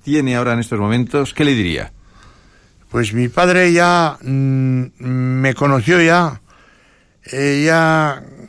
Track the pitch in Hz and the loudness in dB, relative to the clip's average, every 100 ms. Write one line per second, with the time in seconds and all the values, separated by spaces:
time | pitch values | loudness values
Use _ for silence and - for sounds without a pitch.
0 | - 151 131 123 123 117 113 110 104 120 | -4 -2 0 -2 -2 -2 -4 -4 -2 -2
1 | 120 147 135 - 147 123 90 69 - - | -2 -2 -4 -2 0 0 -2 -4 -8 -16
2 | - - - _ _ _ _ _ _ 120 | -20 -20 -20 _ _ _ _ _ _ -4
3 | 107 113 123 175 180 180 180 170 175 175 | -2 -2 -2 0 2 4 4 4 4 2
4 | 160 139 127 135 135 135 131 127 127 - | 0 -4 -6 -2 0 0 0 -2 -4 -10
5 | 127 127 127 131 135 - 143 135 107 180 | -6 -4 -2 -2 -2 0 0 0 2 2
6 | 165 175 170 117 - _ _ _ _ _ | 4 2 0 -6 -18 _ _ _ _ _
7 | _ _ - 131 143 143 151 165 160 160 | _ _ -12 -4 -2 0 2 2 2 2
8 | 151 135 - - | 0 -4 -14 -20